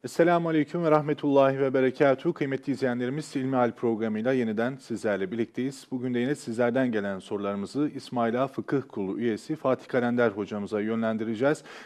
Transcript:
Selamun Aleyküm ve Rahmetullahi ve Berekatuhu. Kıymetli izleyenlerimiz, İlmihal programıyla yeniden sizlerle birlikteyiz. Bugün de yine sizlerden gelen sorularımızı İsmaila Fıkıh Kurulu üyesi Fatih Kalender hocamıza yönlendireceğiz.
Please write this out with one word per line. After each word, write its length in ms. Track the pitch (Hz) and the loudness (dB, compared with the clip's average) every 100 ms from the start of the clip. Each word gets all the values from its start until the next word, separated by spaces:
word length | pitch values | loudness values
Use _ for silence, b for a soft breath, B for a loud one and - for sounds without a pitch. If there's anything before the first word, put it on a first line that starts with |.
| - | -10
Selamun 380 | - 170 170 170 | 2 4 4 2
Aleyküm 340 | 160 143 175 | 0 0 0
ve 60 | 170 | 4
Rahmetullahi 680 | 151 147 147 147 139 135 135 | 4 4 -2 4 6 6 4
ve 140 | 135 | 2
Berekatuhu. 580 | 131 131 127 143 131 170 | 4 2 4 4 4 0
Kıymetli 400 | 165 143 135 - | -2 -2 -4 -4
izleyenlerimiz, 640 | 131 131 123 123 143 147 143 | -2 -2 0 -2 -4 -6 -4
İlmihal 360 | 131 131 123 | 0 2 2
programıyla 600 | 107 120 113 110 107 117 | 2 -2 0 -2 -2 0
yeniden 440 | 131 113 107 117 135 | 2 0 0 -2 -4
sizlerle 560 | - 110 110 98 95 | -8 -4 -2 0 -2
birlikteyiz. 540 | 117 120 - 131 135 - | -2 -4 -2 -6 -6 -10
Bugün 240 | 131 127 | -6 -2
de 40 | 120 | -2
yine 160 | 123 | 0
sizlerden 580 | 147 - 113 120 123 127 | -2 -4 0 2 2 0
gelen 260 | 110 101 95 | 0 -2 -6
sorularımızı 720 | - 104 101 101 98 135 147 | -6 -4 -2 -4 -4 -2 -4
İsmaila 540 | 139 - 127 117 120 135 | -4 -8 -2 0 0 -2
Fıkıh 340 | 135 107 143 - | -4 -2 -2 -2
Kurulu 300 | - 95 101 | -6 -4 -2
üyesi 380 | 117 104 - 156 | -2 -2 -4 -4
Fatih 320 | 131 123 - | 0 -2 0
Kalender 420 | 127 120 120 117 | -2 0 2 2
hocamıza 500 | 101 101 107 101 107 | 2 -6 -6 -4 -4
yönlendireceğiz. 840 | 104 113 113 110 113 107 135 151 - B | -2 -2 -2 -2 -4 0 0 0 -6 B